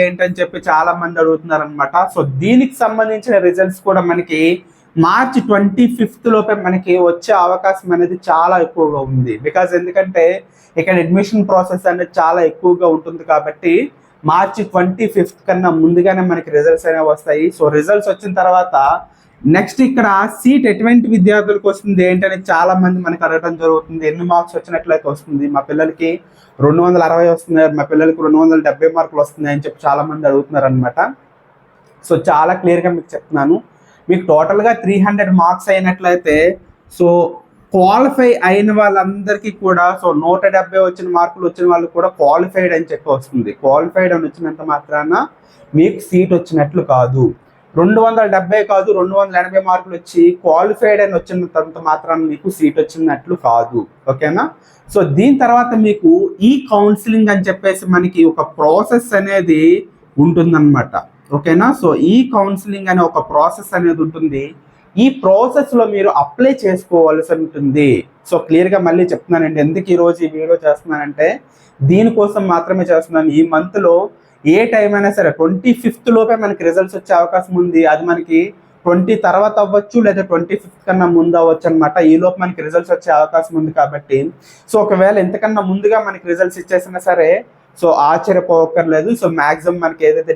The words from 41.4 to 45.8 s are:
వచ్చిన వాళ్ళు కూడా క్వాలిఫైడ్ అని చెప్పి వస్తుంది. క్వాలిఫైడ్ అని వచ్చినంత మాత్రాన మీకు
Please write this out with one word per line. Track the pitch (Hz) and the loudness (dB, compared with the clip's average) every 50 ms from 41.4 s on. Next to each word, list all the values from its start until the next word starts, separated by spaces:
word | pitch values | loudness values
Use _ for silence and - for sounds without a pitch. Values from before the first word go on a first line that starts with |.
| 180 170 | -6 -6
వచ్చిన | 170 - 180 175 175 | -4 -2 0 2 2
వాళ్ళు | 170 170 170 - | 2 0 -2 -4
కూడా | 170 175 185 185 - | -2 -2 -2 -2 0
క్వాలిఫైడ్ | 147 143 147 170 185 185 - 190 180 175 170 160 | 2 2 2 2 0 -2 -2 -2 -2 0 0 -2
అని | 165 160 | -4 -4
చెప్పి | 156 - - 151 135 | -8 -8 -4 -4 -4
వస్తుంది. | 131 131 - 139 123 110 101 98 - - | -4 -4 -6 -6 -6 -4 -6 -6 -2 0
క్వాలిఫైడ్ | 135 135 151 165 175 - 190 185 180 175 165 | 2 2 2 0 0 -2 0 0 0 0 -2
అని | 160 151 | -4 -6
వచ్చినంత | - 170 170 156 151 156 156 160 147 | -8 -8 -10 -10 -10 -8 -8 -6 -6
మాత్రాన | 139 147 - 151 147 151 156 180 220 277 - _ _ _ _ _ _ - - - | -6 -6 -6 -6 -4 -2 -2 -2 -2 -2 -4 _ _ _ _ _ _ -12 -4 0
మీకు | 151 | 0